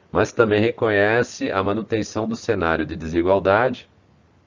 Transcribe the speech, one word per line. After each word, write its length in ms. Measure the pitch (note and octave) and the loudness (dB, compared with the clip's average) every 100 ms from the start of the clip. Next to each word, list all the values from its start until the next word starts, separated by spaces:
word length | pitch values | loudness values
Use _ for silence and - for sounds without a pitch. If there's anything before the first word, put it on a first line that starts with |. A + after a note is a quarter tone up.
| _ | _
Mas 200 | F2 G#2+ | -2 0
também 280 | - A2 G#2 | 2 2 4
reconhece 920 | A#2 - A2+ G2+ G#2 A#2 A#2+ - C#4 | 2 0 0 2 2 2 -2 -4 -4
a 120 | G2 | -2
manutenção 640 | G2+ G#2+ G#2 A2 - A2 A2 | -2 -2 -2 -4 -4 -6 -6
do 80 | A2+ | -4
cenário 500 | - G2 E2 D#2+ D#2 | -4 -2 0 0 -4
de 100 | - | -8
desigualdade 920 | D#2 E2+ F2 G2 F#2 G#2 B2+ B2 - _ _ _ _ _ | -4 0 2 2 4 2 2 -4 -12 _ _ _ _ _